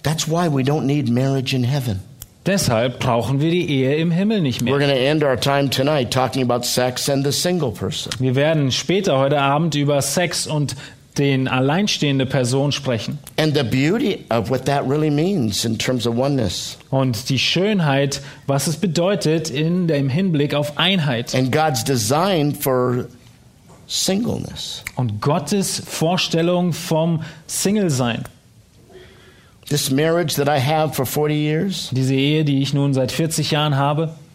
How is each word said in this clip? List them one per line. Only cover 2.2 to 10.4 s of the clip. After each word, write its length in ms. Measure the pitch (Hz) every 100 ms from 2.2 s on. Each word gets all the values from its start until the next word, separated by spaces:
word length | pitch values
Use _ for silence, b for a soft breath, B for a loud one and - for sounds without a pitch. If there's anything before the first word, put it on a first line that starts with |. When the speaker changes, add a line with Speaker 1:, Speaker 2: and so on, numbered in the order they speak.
| - -
Speaker 2:
Deshalb 540 | - 196 - 113 127 123
brauchen 420 | 131 117 113 139
wir 120 | 160
die 180 | 175 170
Ehe 240 | 139 131 151
im 140 | 170
Himmel 300 | 170 202 220
nicht 200 | 143 113
mehr. 140 | 120
Speaker 1:
We're 60 | 139
gonna 140 | 143
end 280 | 135 131 156
our 160 | 147 127
time 320 | 143 139 143
tonight 400 | 120 135 151 110
talking 320 | 127 127 135
about 240 | 127 123 123
sex 420 | - 127 123 -
and 160 | 139
the 60 | 139
single 380 | - 180 180 135
person. 420 | - 95 - - -
Speaker 2:
Wir 160 | 127
werden 380 | 127 147 160 135
später 440 | - - 185 196 135
heute 220 | 139 147
Abend 360 | 139 143 170 143
über 260 | 143 143
Sex 460 | 131 - 175 -